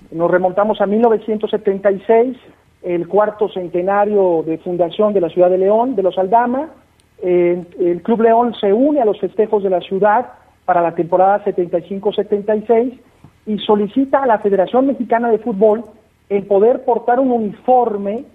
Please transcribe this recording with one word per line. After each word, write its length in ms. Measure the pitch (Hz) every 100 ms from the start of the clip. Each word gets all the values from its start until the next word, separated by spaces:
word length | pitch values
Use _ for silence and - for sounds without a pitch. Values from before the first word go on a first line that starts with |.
| -
nos 200 | 165 170
remontamos 500 | 180 185 190 214 208
a 40 | 202
mil 160 | 208
novecientos 500 | 233 214 220 214 214
setenta 400 | 208 214 196 202
y 100 | 196 -
seis, 300 | 226 254 254 - - _ _
el 260 | 180 175 170
cuarto 440 | 185 208 208 202
centenario 920 | 190 175 180 180 202 208 208 185 165 156
de 120 | 160
fundación 540 | 180 175 170 170 214
de 80 | 196
la 80 | 165
ciudad 200 | 180 180
de 80 | 185
León, 380 | 190 220 247 214
de 80 |
los 140 | 185 185
Aldama. 520 | 185 226 240 254 320 - _ _ _ -
Eh, 420 | 180 180 175 180 170 -
el 220 | 175 175
Club 200 | 196 226
León 340 | 226 226 240 208
se 100 | 202
une 300 | 208 277 285
a 40 | 214
los 140 | 196
festejos 440 | 185 - 208 214
de 60 | 196
la 120 | 175
ciudad 520 | 175 190 208 220 247 - _ _ -
para 160 | 175
la 140 | 170 170
temporada 480 | 165 180 190 202
setenta 360 | 202 190 170 170
y 80 | 165
cinco 260 | 196 208
setenta 420 | 196 202 202 202 214
y 80 | 214
seis 280 | 226 254 240 _ _ - _ -
y 120 | 208
solicita 640 | - 208 208 - 269 277
a 40 | 269
la 120 | 208
Federación 480 | 208 190 185 240 269
Mexicana 420 | 262 220 233 240
de 100 | 214
Fútbol 440 | 226 196 220 220 233 - _ _ -
el 160 | 202 196
poder 400 | 196 220 262 262
portar 340 | 226 - 247
un 120 | 269
uniforme, 920 | 240 208 - - 254 226 202 196 226 294